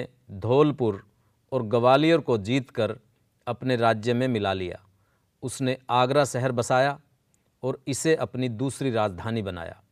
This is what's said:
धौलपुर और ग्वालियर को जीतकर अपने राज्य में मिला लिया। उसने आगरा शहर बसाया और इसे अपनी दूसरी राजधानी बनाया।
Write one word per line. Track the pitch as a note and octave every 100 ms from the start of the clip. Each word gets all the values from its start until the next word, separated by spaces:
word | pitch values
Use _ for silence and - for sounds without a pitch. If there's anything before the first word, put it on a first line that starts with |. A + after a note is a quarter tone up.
| B2+ _ - G2+
धौलपुर | A2 C3 D3+ D3 A#2 G2 - _ _ _ -
और | C3 A2
ग्वालियर | A#2 B2 C3+ D#3 E3
को | C3+ A#2
जीतकर | G2 C3+ B2+ - G#2+ G#2+ _ _ _ _ -
अपने | A#2 B2+ B2
राज्य | A#2 A2 A2
में | A#2+ C3
मिला | A#2 G2+
लिया। | F#2+ F2+ E2 _ _ _ _ _ _
उसने | C3 - C3 B2+ -
आगरा | B2 B2+ C#3
शहर | C3+ B2+ C3
बसाया | B2 A#2 B2+ C#3 C#3+ _ _ _ _ _ _
और | B2+ C3+ -
इसे | C3+ E3 D#3
अपनी | B2+ B2 B2+
दूसरी | A2 C3+ - C3+
राजधानी | A2+ G#2+ F2 F2+ A2+
बनाया। | G2 F2 E2+ - _